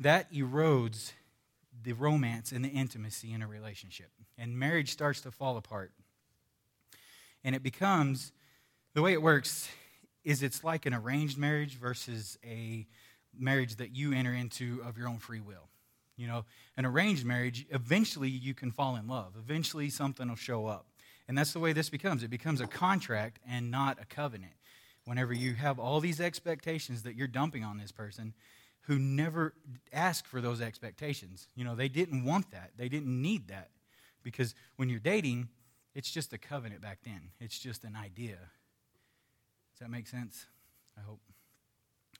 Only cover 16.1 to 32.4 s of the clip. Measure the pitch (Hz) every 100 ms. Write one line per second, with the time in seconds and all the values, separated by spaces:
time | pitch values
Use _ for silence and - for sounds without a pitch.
16.1 | - 120 120 110 - - - 127 131 202
17.1 | 180 120 123 123 120 139 135 120 180 220
18.1 | - 135 131 127 131 127 113 139 123 107
19.1 | 127 95 104 110 151 156 156 143 131 139
20.1 | 135 123 113 - 120 110 101 - _ -
21.1 | - - 131 147 170 165 156 151 143 196
22.1 | 143 113 120 160 147 117 - 180 190 -
23.1 | 113 107 - 123 123 120 127 139 135 107
24.1 | - 147 110 90 - _ - - _ -
25.1 | 123 127 120 127 113 143 131 117 151 165
26.1 | 156 175 165 170 156 165 160 - 123 110
27.1 | 117 135 123 151 139 110 104 104 - 107
28.1 | 101 110 110 - - - _ - 139 135
29.1 | 135 160 160 160 - - 123 _ 143 180
30.1 | 165 - 127 120 117 113 110 117 90 151
31.1 | 143 92 92 - - 123 117 135 131 180
32.1 | 135 123 175